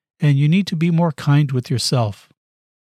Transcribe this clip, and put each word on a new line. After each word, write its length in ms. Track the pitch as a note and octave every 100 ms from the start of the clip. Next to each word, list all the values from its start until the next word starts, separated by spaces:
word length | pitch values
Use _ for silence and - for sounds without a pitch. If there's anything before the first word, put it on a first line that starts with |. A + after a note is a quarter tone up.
| _ _
and 180 | D3 C#3
you 120 | D3+
need 180 | F#3 F#3
to 80 | E3
be 140 | F3
more 220 | E3 E3+
kind 400 | - C#3+ C#3+ C#3+
with 180 | B2+ -
yourself. 640 | A#2+ - C3 G#2+ - _ _ _ _ _ _ _